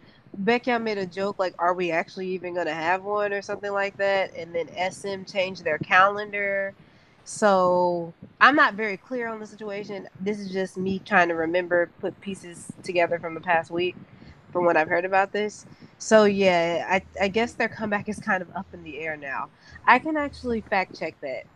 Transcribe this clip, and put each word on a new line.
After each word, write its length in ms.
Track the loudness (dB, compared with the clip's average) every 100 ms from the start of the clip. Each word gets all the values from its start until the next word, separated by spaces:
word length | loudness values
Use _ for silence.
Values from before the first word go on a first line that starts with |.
| -20 _ -16 -4
Baekhyun 380 | 0 0 0 -2
made 140 | -2 -4
a 80 | -4
joke 320 | -4 -4 -2
like, 140 | -4 0
"Are 160 | 0
we 160 | 0 0
actually 380 | -2 -4 -6 -6
even 260 | -6 -6
gonna 180 | -4 -4
have 280 | -2 0 0
one?" 300 | -2 -2 -2
or 100 | -4
something 300 | -6 -8 -4
like 240 | -2 -2 0
that. 360 | 0 0 -2 -6
And 180 | -6
then 140 | -6 -4 -4
S 280 | -6 -6
M 200 | -8 -8
changed 400 | -6 -4 -4 -4
their 140 | -4 -4
calendar. 920 | 4 6 6 2 -4 -4 -2 -2 -4 -8 -20 _ _ _
So 880 | -16 2 6 6 4 4 2 -2 -6 -14 -14 6
I'm 140 | 6
not 200 | 8 4
very 220 | 2 -6 -6
clear 300 | -8 -6 -6
on 140 | -8
the 60 | -12
situation. 640 | -12 -10 -8 -8 -12 -12 -8
This 180 | -4 -4
is 140 | -4
just 240 | -4 -4 -2
me 240 | -2 -4
trying 240 | 2 4 4
to 60 |
remember, 560 | 2 0 0 2 2 2 -4
put 180 | -8 -8
pieces 460 | -10 -12 -14 -16 -18 -14
together 340 | -2 2 2 0
from 160 | -6
the 60 | -6
past 320 | 0 0 0
week, 240 | -2 -2 -4 -14 -20 -20 -20 -8
from 120 | 0
what 120 | 4 4
I've 120 | 2
heard 160 | 0
about 280 | 2 2 0
this. 340 | -2 -4 -6 -18 -20 -20 -12
So, 260 | 4 6
yeah, 600 | 8 6 4 4 2 0 0
I, 140 | -2 -2 -4
I 80 | -2
guess 240 | 0 -2
their 160 | -2 -4
comeback 400 | -4 -4 -4 -4
is 100 | -6
kind 240 | -2 -2
of 120 | -4 -12
up 100 | -12
in 100 | -14
the 160 | -14 -8
air 160 | -8 -8
now. 320 | -6 -8 -8 _ -20 0 4
I 120 | 4
can 180 | 2 -4
actually 460 | -4 -6 -6 -6
fact 360 | -2 -2 -2 -6
check 220 | -10 -8
that. 240 | -10 -10 -12